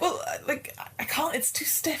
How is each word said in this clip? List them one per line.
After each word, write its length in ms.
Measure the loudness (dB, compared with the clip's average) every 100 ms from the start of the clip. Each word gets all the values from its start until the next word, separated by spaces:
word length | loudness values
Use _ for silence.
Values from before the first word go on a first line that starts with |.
Well, 200 | 2 0 -2
uh, 120 | -4 0
like, 280 | -2 -2 -12
I, 100 | -14 -6
I 40 |
can't. 300 | -2 2 2
It's 160 | 2 0
too 140 | 0
stiff. 360 | 2 2 2 0